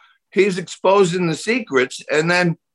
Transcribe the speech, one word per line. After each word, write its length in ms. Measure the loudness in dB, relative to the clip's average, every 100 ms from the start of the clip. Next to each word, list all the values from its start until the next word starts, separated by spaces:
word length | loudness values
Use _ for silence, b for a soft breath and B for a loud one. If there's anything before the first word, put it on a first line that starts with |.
| b b _
he's 260 | 0 0 -2
exposing 680 | -8 -4 2 4 4 2 -2
the 80 |
secrets. 680 | -2 -4 -4 -2 0 0 -4 -4
And 200 | -2 0
then 260 | 0 0 -2 _